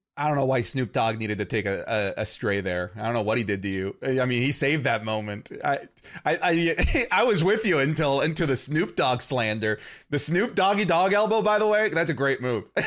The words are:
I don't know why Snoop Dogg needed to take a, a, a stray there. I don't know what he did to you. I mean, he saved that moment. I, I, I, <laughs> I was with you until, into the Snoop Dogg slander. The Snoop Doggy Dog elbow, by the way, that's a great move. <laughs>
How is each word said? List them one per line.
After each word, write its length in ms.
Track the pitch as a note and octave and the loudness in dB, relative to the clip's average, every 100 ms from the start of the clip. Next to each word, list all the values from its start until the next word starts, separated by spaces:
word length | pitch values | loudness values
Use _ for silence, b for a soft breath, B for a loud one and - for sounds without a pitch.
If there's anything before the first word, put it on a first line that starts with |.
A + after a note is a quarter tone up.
| _ - | _ -4
I 120 | D3+ | -2
don't 100 | C#3+ | 0
know 80 | C3 | 2
why 160 | C3 | 0
Snoop 300 | - C3+ A#2+ | 0 -2 -2
Dogg 260 | C3 A2+ A2+ | 0 0 0
needed 220 | G#2+ G2+ | -4 -2
to 60 | G2 | -2
take 200 | A2 G2 | -2 -2
a, 480 | F#2+ - A2 G2 - | -2 -2 -2 -2 -2
a, 40 | |
a 40 | A2 | -6
stray 340 | - A2 G2+ | -4 -2 -2
there. 300 | F#2 F2+ F2+ G#2 | -2 -2 -4 -4
I 60 | A2+ | -2
don't 80 | |
know 100 | A#2+ | 0
what 160 | G#2 A#2+ | 0 0
he 40 | |
did 200 | G#2 G2 | 0 -2
to 40 | G2 | -2
you. 280 | F#2+ F#2+ - | -2 -4 -4
I 220 | C3+ C3 B2+ | -2 0 2
mean, 180 | A#2+ | 0
he 80 | C3+ | 0
saved 320 | C3+ C#3 D#3 | 2 0 0
that 200 | B2+ A2+ | 0 -2
moment. 480 | A2 A2 G#2 G#2 - - C#3+ | -2 -4 -4 -8 -10 -6 -2
I, 140 | C#3 - _ B B | -2 -6 _ B B
I, 140 | D3 E3+ | -2 0
I, 640 | F3 E3+ E3+ D#3+ - C#4+ A#3 | 0 2 2 2 2 2 2
<laughs> 40 | |
I 120 | F#3 | 2
was 200 | A#3+ G3 | 4 4
with 220 | E3+ G#3+ G#3+ | 2 2 2
you 140 | D#3 | 2
until, 420 | C3+ D#3+ D3 C#3 | 2 0 0 2
into 240 | D#3 D#3 D#3+ | 0 0 0
the 100 | B2+ | 0
Snoop 400 | - D#3 G#3+ - | 0 0 -2 0
Dogg 280 | C3+ B2 | 0 0
slander. 560 | - B2+ A2 A2 G#2+ G#2+ B B B | 0 0 0 0 -2 -4 B B B
The 80 | C#3+ | -2
Snoop 340 | - F3 A3+ | 0 0 0
Doggy 320 | - F#3+ G3+ F#3+ | 2 2 2 2
Dog 280 | E3 F#3+ | 2 4
elbow, 280 | G#3 G#3+ A3 | 2 2 2
by 160 | G#3 G#3 | 2 2
the 80 | G#3+ | 4
way, 240 | G#3+ G#3+ | 2 2
that's 220 | D#3+ E3+ | 0 0
a 40 | B2+ | 0
great 260 | C#3 C3+ | 0 0
move. 240 | B2 A2+ - | -2 -2 -4
<laughs> 0 | - | -4